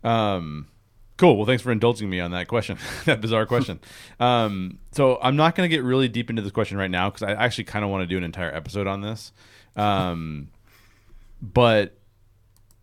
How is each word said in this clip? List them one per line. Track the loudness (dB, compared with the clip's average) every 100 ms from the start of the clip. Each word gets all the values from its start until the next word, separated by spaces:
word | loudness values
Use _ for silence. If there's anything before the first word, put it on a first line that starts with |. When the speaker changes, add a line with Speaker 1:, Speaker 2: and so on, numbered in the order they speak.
Speaker 1:
Um, | 0 0 2 -2 -6 -10 -14 _ _ _ -20 4
cool. | 6 6
Well, | 4
thanks | 0
for | 0
indulging | 2 2 2 -4
me | -4
on | -4
that | -4 -2
question, | -4 -4 -10 -10
<laughs> | -4
that | 0 0
bizarre | 2 0 2
question. | 0 -2 -8
Speaker 2:
<laughs> | -14 -20 -20 -2
Speaker 1:
Um, | 2 2 0 -2 -8 -10 -10
so | 2 2 4
I'm | 2 4
not | 4 2
gonna | 0
get | 0
really | 2 0 0
deep | -2 -4
into | -4
this | -4
question | -2 -2 -2
right | -2
now | 0 -2
'cause | -2
I | -6
actually | 0 -2 -2
kinda | -6 -4 -4
wanna | -4 -2
do | -4
an |
entire | -4 -6 -6
episode | -6 -8 -6 -4
on | -6
this. | -8 -10 -14 _ -20 -20 _
Um, | -2 0 2 -2 -4 -8 -10 -14 _ _ _ _ _ _ -20 -20 -16
but | -2 4 6 6 2 _ _ _ _ _ _ _ _ _